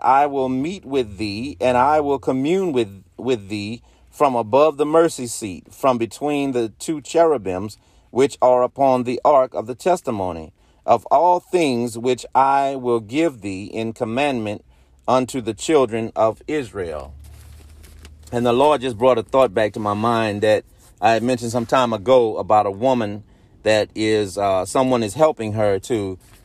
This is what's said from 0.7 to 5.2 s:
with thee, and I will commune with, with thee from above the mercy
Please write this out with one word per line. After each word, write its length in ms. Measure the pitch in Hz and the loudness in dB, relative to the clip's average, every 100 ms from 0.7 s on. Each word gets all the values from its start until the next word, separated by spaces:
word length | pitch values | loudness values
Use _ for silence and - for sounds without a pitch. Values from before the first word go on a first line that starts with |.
| 196 | -8
with 320 | - 135 113 98 | -6 -4 -4 -6
thee, 400 | 107 101 135 - | -8 -8 -10 -4
and 160 | 127 123 | 0 2
I 240 | 131 156 | 2 2
will 180 | 143 139 | 0 -2
commune 540 | - 131 139 185 185 | -2 -2 0 0 0
with, 300 | 127 107 98 92 - | -2 -2 -6 -20 -10
with 320 | 113 123 98 | -4 -4 -4
thee 340 | 104 101 120 - _ _ | -10 -10 -12 -16 _ _
from 240 | - 147 | 0 0
above 420 | 123 110 131 156 143 | 0 2 4 4 2
the 100 | 147 | 2
mercy 400 | 160 165 - | 4 2 0